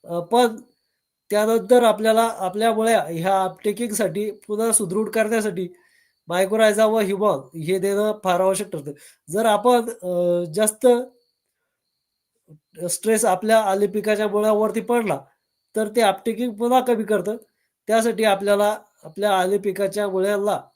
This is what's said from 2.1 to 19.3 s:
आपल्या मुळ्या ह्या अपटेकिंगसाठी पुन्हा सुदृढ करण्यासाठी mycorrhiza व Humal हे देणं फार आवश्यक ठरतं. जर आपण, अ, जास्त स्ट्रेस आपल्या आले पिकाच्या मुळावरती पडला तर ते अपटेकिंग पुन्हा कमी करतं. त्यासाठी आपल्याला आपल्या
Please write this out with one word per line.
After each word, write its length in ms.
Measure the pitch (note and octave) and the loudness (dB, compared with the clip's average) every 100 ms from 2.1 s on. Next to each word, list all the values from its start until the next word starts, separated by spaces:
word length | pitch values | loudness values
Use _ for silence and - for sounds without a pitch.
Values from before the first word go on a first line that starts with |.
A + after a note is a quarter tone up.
| A3 | 2
आपल्या 520 | A3+ A3 F#3 G3 A3+ | 2 -2 -6 0 0
मुळ्या 320 | A3 A3 A3 D3+ | 0 2 2 0
ह्या 340 | E3 F3 F#3+ | -4 0 0
अपटेकिंगसाठी 880 | F#3 F#3 G#3 G#3 A#3 G#3+ G3+ D#3+ G#3+ | 0 -4 -6 -4 -6 -2 -4 -2 -6
पुन्हा 400 | G3+ - G#3+ A3+ | -8 -8 -4 0
सुदृढ 380 | A3+ G3 F#3 G#3+ | -2 -2 -4 -4
करण्यासाठी 580 | A3 A3 A3+ G#3+ F3 F3+ - _ _ _ _ - | -2 -2 -2 -4 -6 -10 -12 _ _ _ _ -6
mycorrhiza 540 | F3 F#3+ A3 A3 G#3 | -2 0 2 2 4
व 180 | A3 A3+ | 2 2
Humal 600 | G3+ G3 G#3 D3 C3+ D#3+ | 0 0 0 0 -6 -12
हे 160 | D#3 F#3+ | -4 -2
देणं 400 | G3 G3 G#3+ G#3+ | 0 0 -2 -2
फार 160 | F#3+ F3 | -2 2
आवश्यक 280 | F#3 F#3+ G3 | 2 0 -4
ठरतं. 240 | D#3+ C#3+ C#3+ - _ - | -10 -12 -16 -20 _ -8
जर 160 | F3 A3+ | -2 2
आपण, 440 | G#3+ A#3+ B3 A#3 | 2 4 2 0
अ, 540 | - F3+ F3 F3 F3 F3 | -8 -6 -2 0 0 -2
जास्त 340 | D#3+ G#3+ G#3+ B3+ A#3+ B3+ _ _ _ _ _ _ _ _ _ _ _ _ _ _ D#3 _ - F3 | -2 -2 2 4 4 0 _ _ _ _ _ _ _ _ _ _ _ _ _ _ -20 _ -10 -8
स्ट्रेस 360 | E3+ A3 A3 A3+ | -4 0 0 2
आपल्या 340 | F#3 G#3+ A3+ | 0 2 2
आले 280 | G#3 F#3+ G3+ | 2 0 0
पिकाच्या 400 | G#3 G#3 G#3 G#3+ | -2 -2 -2 0
मुळावरती 540 | G#3 G#3+ G#3+ G#3+ A3 | 0 0 2 0 -2
पडला 380 | A3+ A#3+ A3 C#3 - _ _ _ _ - | -2 -2 0 -6 -8 _ _ _ _ -6
तर 120 | G#3+ | -2
ते 140 | A3 | 2
अपटेकिंग 520 | G#3+ - - G#3+ B3 | 2 0 -4 -4 -6
पुन्हा 260 | G#3 A#3+ B3+ | -4 2 2
कमी 240 | B3 A3+ | 2 -2
करतं. 320 | G#3+ G#3 F3 A3 _ _ _ _ - | 0 -2 -2 -8 _ _ _ _ -2
त्यासाठी 360 | A3 A3+ G3 | 0 0 0
आपल्याला 560 | A3 G3 G3+ G3+ G#3 G#3+ _ _ | 0 0 2 2 2 -2 _ _
आपल्या 340 | D#3+ D#3+ G#3 | -20 -4 0